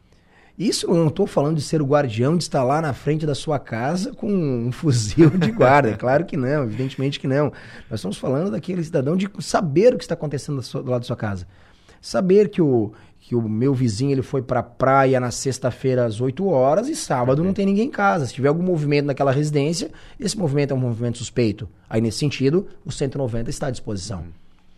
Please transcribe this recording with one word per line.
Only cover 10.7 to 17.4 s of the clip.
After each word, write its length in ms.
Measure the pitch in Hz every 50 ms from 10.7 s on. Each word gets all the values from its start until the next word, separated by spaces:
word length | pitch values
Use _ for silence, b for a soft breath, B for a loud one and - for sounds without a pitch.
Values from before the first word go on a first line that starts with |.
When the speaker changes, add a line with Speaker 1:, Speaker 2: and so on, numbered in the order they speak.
| - - 135
Speaker 1:
do 80 | 127
lado 120 | 123 123 120
da 40 |
sua 100 | - 127
casa. 300 | - - 107 101 92 90 b b b b b b b b b b b
Saber 480 | b - - 117 190 180 185 208 208 -
que 120 | - -
o, 320 | 170 147 131 120 107 101 B B B B B -
que 160 | _ - 120
o 60 | 120 117 107
meu 240 | 107 107 123 139 143
vizinho, 380 | 123 131 120 104 98 131 143 139
ele 100 | 131 123
foi 200 | - - 139 123
pra 180 | - 127 123 101
praia 580 | - - - - 131 135 139 135 131 131 127
na 100 | 127 123
sexta-feira 720 | 120 - - 139 127 - - 127 120 - - 135 127 123 120
às 160 | 117 104 104
oito 260 | 123 135 131 - 190 196
horas 400 | 170 131 127 135 147 185 233 277
e 60 | 320
sábado 460 | - - - 156 127 123 123 131 147